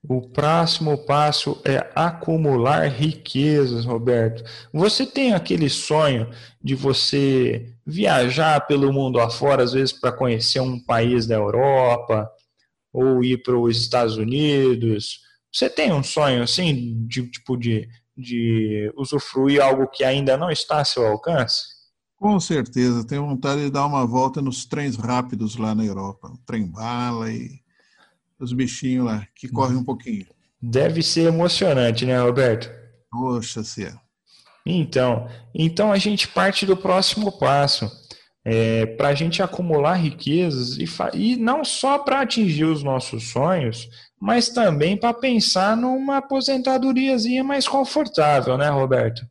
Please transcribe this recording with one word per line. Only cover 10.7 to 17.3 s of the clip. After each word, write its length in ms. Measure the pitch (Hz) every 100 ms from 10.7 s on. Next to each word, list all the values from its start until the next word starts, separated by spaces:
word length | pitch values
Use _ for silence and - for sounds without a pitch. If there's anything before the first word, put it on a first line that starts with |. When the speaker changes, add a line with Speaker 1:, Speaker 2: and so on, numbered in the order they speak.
| 123
Speaker 1:
país 420 | - 117 117 123 113
da 100 | 110
Europa, 920 | 104 117 139 135 123 120 120 110 107 - _ _ _ _ _
ou 300 | 127 131 127
ir 200 | 123 127
pros 380 | 123 123 120 113
Estados 340 | 117 127 113 110
Unidos? 1000 | 110 135 151 143 131 117 117 104 - - _ _ _
Você 180 | - -
tem 220 | - 294
um 120 | 151
sonho, 400 | 135 - 143 123
assim, 640 | 120 - 175 135 120 117 113
de, 200 | 127
tipo, 300 | 120